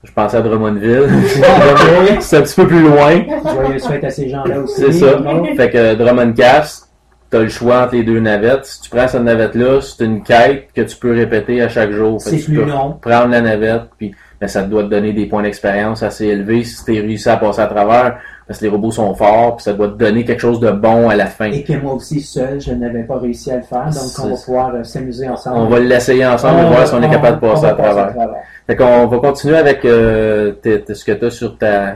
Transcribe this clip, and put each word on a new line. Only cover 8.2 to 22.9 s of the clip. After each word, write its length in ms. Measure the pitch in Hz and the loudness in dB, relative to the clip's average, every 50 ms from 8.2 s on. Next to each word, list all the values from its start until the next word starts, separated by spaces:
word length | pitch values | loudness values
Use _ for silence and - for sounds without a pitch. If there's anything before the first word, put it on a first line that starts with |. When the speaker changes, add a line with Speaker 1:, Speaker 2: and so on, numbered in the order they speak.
Speaker 1:
navettes. 460 | 113 107 104 101 104 120 135 135 - | 0 0 0 0 2 0 0 0 -2
Si 160 | - - - | -10 -20 -20
tu 80 | - - | -18 -6
prends 180 | - 120 127 127 | -2 0 0 0
cette 140 | 127 127 120 | 0 0 0
navette-là, 560 | 117 117 113 110 104 101 113 120 127 135 139 | 0 2 2 0 -2 0 0 0 2 2 0
c'est 240 | 131 - - - 120 | -2 -4 -6 -4 -4
une 180 | 110 110 104 | -2 -2 -4
quête 460 | - - 120 117 120 135 139 139 - _ _ | 0 2 4 4 4 4 2 -2 -6 _ _
que 80 | - | -4
tu 140 | 113 110 - | -4 -4 -6
peux 160 | - - 120 | -6 -4 -2
répéter 480 | 120 117 113 104 113 107 104 - 120 123 | 0 0 0 0 -2 -4 -2 -2 -2 -2
à 80 | 120 113 | -2 -2
chaque 220 | - 120 110 101 | 0 -2 -2 -2
jour. 320 | 104 104 110 110 110 104 | 0 0 0 0 -2 -4
Fait 80 | - 107 | -4 -4
Speaker 2:
C'est 60 | 160 | -4
Speaker 1:
que 60 | 151 | -4
tu 80 | - - | -2 -2
Speaker 2:
plus 100 | 151 151 143 | -2 0 0
Speaker 1:
peux 60 | 147 | -2
Speaker 2:
long. 260 | 143 135 135 147 - - | -2 -4 -4 -6 -8 -8
Speaker 1:
prendre 280 | - 120 117 120 120 120 | -2 0 2 2 2 2
la 100 | 120 120 | 2 0
navette, 420 | 117 113 107 104 110 110 113 117 117 - _ _ | 0 0 0 0 0 -2 -2 -4 -6 -10 _ _
puis, 160 | 107 98 95 _ - _ _ _ | -12 -12 -12 _ -20 _ _ _
mais 60 | 104 98 | -12 -6
ça 140 | - 104 | -4 -4
doit 220 | 95 98 107 107 101 | -4 -2 -2 -2 -2
te 40 | 101 | 0
donner 240 | 107 104 104 107 | -2 -2 -2 -2
des 140 | 104 107 104 | -2 -4 -4
points 160 | 101 107 104 | -4 -4 -4
d'expérience 600 | 104 104 101 - - 101 98 101 104 107 113 113 113 | -4 -4 -6 -4 -4 -2 -2 -2 -2 -4 -4 -4 -6
assez 220 | 101 - - 110 | -6 -6 -4 -4
élevés 360 | 104 104 101 98 104 113 120 | -2 -2 -2 -2 -2 -2 -2
si 220 | 117 117 - - - | -2 -4 -12 -12 -6
t'es 160 | - 113 107 | -4 -4 -4
réussi 280 | 104 107 110 104 - 123 | -2 -6 -6 -4 0 0
à 80 | 113 | 0
passer 260 | 110 113 104 101 117 | 0 0 -2 0 -2
à 40 | 107 | -2
travers, 520 | - 101 104 101 107 117 123 123 123 120 - - - - - _ | -2 0 -2 0 2 2 2 2 0 -4 -6 -18 -20 -20 -20 _
parce 140 | - 104 - | -18 -12 -6
que 40 | 107 | -4
les 40 | 104 | -4
robots 220 | 101 104 104 113 | -2 -2 -4 -4
sont 200 | 110 - 110 98 92 | -4 -2 -4 -4 -2
forts, 420 | - 107 104 107 113 120 120 117 | 0 2 2 4 4 2 0 0
puis 80 | - - | -4 -6
ça 80 | 104 | -6
doit 160 | 101 98 104 101 | -2 -2 -4 -4
te 60 | 101 | -2
donner 300 | - 120 104 107 117 117 | -2 -2 0 0 -2 -2
quelque 140 | 120 117 - | -2 -4 -2
chose 220 | - 120 120 110 | -2 -2 0 0
de 100 | 117 110 | 0 -2
bon 380 | 98 101 107 113 117 117 117 113 | 0 0 0 2 2 2 2 2
à 80 | 104 | 2
la 100 | 104 98 | 0 -2
fin. 200 | 95 - - 110 107 | -4 -4 -6 -6 -6
Speaker 2:
Et 140 | 107 - - | -6 -6 -6
que 80 | - | -6
moi 220 | 151 135 135 139 135 | -6 -4 -4 -6 -8
aussi, 260 | 120 - - 156 147 | -8 -8 -8 -8 -8
seul, 400 | 139 - - 139 127 135 139 143 | -8 -8 -8 -6 -6 -6 -6 -8
je 120 | 131 135 | -8 -8
n'avais 300 | 123 120 120 120 | -6 -6 -6 -6